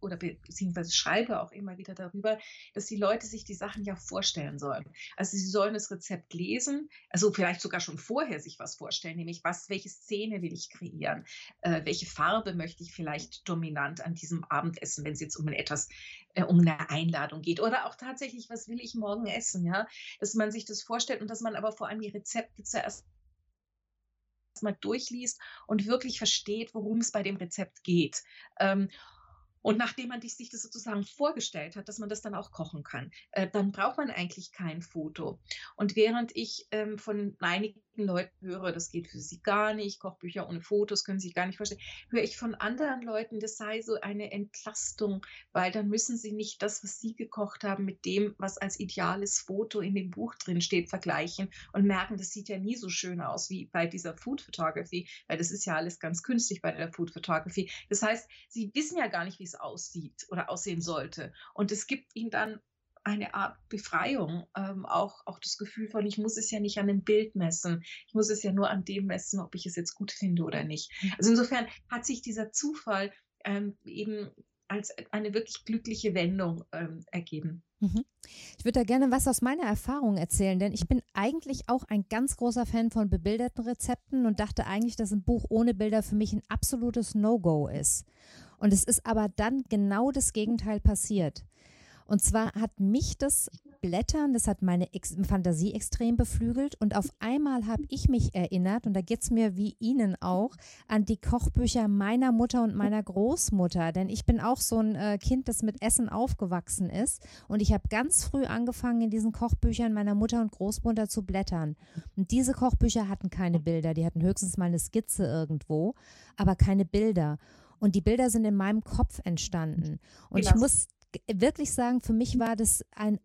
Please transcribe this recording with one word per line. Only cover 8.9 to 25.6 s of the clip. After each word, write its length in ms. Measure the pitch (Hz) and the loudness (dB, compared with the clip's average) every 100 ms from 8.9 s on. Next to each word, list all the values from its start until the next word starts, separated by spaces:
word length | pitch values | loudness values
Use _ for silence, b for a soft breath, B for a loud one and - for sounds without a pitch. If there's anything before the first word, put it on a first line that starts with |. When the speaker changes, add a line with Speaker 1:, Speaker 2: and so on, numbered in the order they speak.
| - 165 165 | -8 -6 -8
Speaker 1:
nämlich 260 | 170 170 | -8 -6
was, 260 | 170 175 - | -4 -4 -6
welche 200 | 196 196 | -8 -8
Szene 520 | - - 208 220 202 | -16 -6 -4 -4 -4
will 120 | 170 | -6
ich 160 | 170 - | -8 -12
kreieren, 560 | - 175 160 - - - B B B | -12 -12 -6 -4 -4 -8 B B B
äh, 240 | 175 160 151 | -2 0 -2
welche 200 | 143 - | -4 -6
Farbe 480 | - 160 214 202 | -2 0 0 -2
möchte 300 | 175 165 - | -4 -6 -10
ich 100 | 170 | -14
vielleicht 540 | - 156 147 123 - - | -8 -6 -6 -10 -12 -4
dominant 540 | 165 160 147 143 170 | -4 -2 -4 -4 -4
an 140 | 165 170 | -8 -8
diesem 280 | 156 170 | -6 -6
Abend 380 | - 147 170 165 | -2 -2 -2 -4
essen, 240 | 147 - 151 | -8 -6 -6
wenn 80 | |
es 80 | 151 | -6
jetzt 160 | 151 - | -8 -6
um 100 | 151 | -4
ein 60 | |
etwas, 340 | - - 147 - B B B B 180 | -2 -2 -4 -4 B B B B -2
äh, 80 | |
um 160 | - 175 | 6 8
eine 300 | 165 151 160 | 8 6 -2
Einladung 520 | 151 165 156 151 156 | -2 0 0 -2 -4
geht 200 | 170 170 | -2 0
oder 240 | 220 254 - | 2 0 -2
auch 100 | - | -8
tatsächlich, 540 | 254 254 269 240 220 | -12 -8 -10 -10 -12
was 180 | 226 - | -12 -10
will 140 | 240 | -10
ich 120 | 233 | -8
morgen 320 | 233 202 214 220 | -6 -4 -2 -4
essen, 400 | 233 - 185 175 | -4 -2 -2 0
ja, 220 | 190 226 B B B | 0 -2 B B B
dass 140 | 202 | -2
man 180 | 220 214 | 0 0
sich 140 | 220 214 | -2 -8
das 180 | 208 | -10
vorstellt 380 | - 233 226 247 | -4 -2 -2 -4
und 80 | 214 | -6
dass 120 | 220 | -6
man 140 | 226 202 | -6 -4
aber 160 | 214 | -4
vor 160 | 214 - | -4 -8
allem 140 | 220 | -6
die 80 | 208 | -8
Rezepte 540 | 202 - 233 220 - | -10 -8 -6 -6 -10
zuerst 420 | - - - - - _ _ _ _ _ _ _ _ _ _ _ _ _ _ - | -6 -4 -4 -8 -16 _ _ _ _ _ _ _ _ _ _ _ _ _ _ -6
mal 160 | 214 196 | -4 -2
durchliest 600 | 202 254 - 247 247 - B B | -2 -4 -4 -6 -6 -8 B B